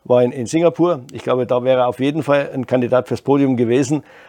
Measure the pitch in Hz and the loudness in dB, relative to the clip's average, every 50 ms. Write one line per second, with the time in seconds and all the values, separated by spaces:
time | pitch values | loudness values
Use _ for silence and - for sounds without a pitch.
0 | - - 123 123 123 120 - 139 120 101 - 165 170 165 165 - 165 180 170 135 | -2 2 2 2 2 2 -2 -6 -6 -4 -2 0 2 2 2 2 0 0 0 -2
1 | 120 135 - 117 - 123 127 127 123 - 127 123 120 131 131 127 123 123 120 - | -6 -12 -14 -8 -4 -2 -2 0 0 0 -2 0 0 2 2 2 2 0 0 -2
2 | 131 143 147 160 131 139 143 143 139 - - 135 123 - 127 131 123 113 123 127 | -2 -2 -2 -2 -2 0 0 0 0 -4 -6 -8 -4 -2 -2 0 0 2 0 0
3 | 120 - 120 - - - 139 143 139 135 131 117 123 113 120 135 143 139 156 143 | 0 -2 -6 -4 0 0 2 2 2 2 2 0 0 2 2 0 0 0 -2 -4
4 | - - - - - | -6 -8 -20 -20 -20